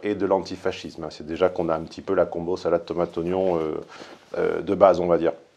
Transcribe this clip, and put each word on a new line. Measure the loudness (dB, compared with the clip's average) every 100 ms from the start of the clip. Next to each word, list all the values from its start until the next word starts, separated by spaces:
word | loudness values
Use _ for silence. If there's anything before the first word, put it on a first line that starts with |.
et | -4 0
de | 2
l'antifascisme. | 0 -2 -6 -6 -6 -10 -10 -12
C'est | -10
déjà | -8 0 2
qu'on | 2 -2
a | -2
un |
petit | -4 -10
peu | -2
la | 0 0
combo | -2 -4 -4
salade | 0 0
tomate | 0 -4 -2 -2
oignon, | -2 0 2 0
euh, | -2 -4 -10 -16 -20 -20 -12 -4
euh, | -2 -2
de | -2
base, | 6 6 6
on | 4
va | 2
dire. | 2 -2 -10